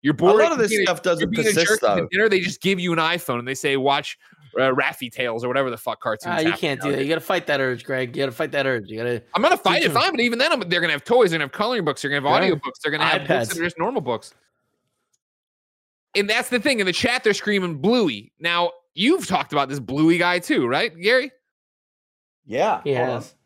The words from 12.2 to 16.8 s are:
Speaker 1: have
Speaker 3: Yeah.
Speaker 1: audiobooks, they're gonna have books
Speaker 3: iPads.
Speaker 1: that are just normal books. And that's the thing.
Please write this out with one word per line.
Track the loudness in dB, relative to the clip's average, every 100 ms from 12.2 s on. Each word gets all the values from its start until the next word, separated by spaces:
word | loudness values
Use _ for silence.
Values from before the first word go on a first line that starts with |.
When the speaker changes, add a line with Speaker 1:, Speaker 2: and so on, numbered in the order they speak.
| 2
Speaker 1:
have | 2
Speaker 3:
Yeah. | 2
Speaker 1:
audiobooks, | 0 -4 -6
they're | -6
gonna | 0
have | 0 0 0
books |
Speaker 3:
iPads. | -2 0
Speaker 1:
that | -4
are |
just | -6 -2
normal | -4 -2
books. | -4 -4 -6 _ _ _ _ _ _ _ _ _ _ _ _ _ _ _ _ _ _
And | -2 0
that's | 0 0
the | 0
thing. | 2 0